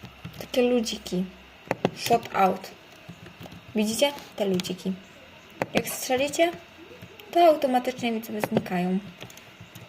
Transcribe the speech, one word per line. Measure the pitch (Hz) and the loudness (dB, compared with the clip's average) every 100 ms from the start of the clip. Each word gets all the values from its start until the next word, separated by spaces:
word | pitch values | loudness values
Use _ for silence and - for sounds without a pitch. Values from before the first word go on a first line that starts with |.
| - - - - | -20 -16 -18 -14
Takie | - 262 | -4 0
ludziki. | 247 247 220 220 - 185 190 - - - - - - - | 2 2 0 -8 -6 -4 -4 -8 -20 -20 -6 -4 -4 -4
Shot | - - - | 0 0 0
out. | - 190 190 - - - - - - - - - - - 214 | 2 2 2 -8 -18 -20 -20 -18 -18 -18 -18 -18 -18 -8 -2
Widzicie? | 214 226 285 285 - - | -2 2 0 0 -14 -4
Te | 202 | 0
ludziki. | 180 - 180 185 185 - - - - - - - | 0 -2 -6 -6 -6 -10 -20 -20 -20 -20 -6 -2
Jak | - - | -2 -4
strzelicie, | - - 254 285 311 339 349 - - - - - - - | -6 -2 0 0 2 2 2 -16 -20 -20 -20 -20 -20 -2
to | 339 349 | 6 8
automatycznie | 302 269 247 247 247 240 | 8 4 2 0 -4 -2
widzowie | 220 220 214 | -4 -4 -4
znikają. | 220 220 - 180 180 190 - - - - - - - - | 0 0 0 -2 0 -2 -4 -16 -18 -18 -20 -20 -20 -20